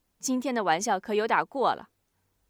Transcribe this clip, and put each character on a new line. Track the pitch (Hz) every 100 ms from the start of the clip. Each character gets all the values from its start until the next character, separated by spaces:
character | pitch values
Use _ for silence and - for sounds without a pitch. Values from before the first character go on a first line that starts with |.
| _ _
今 | - 254
天 | 277
的 | 240 180
玩 | 160
笑 | 220 190
可 | -
有 | 208 233
点 | 185 156
过 | - 185
了。 | 92 - _ _ _ _ _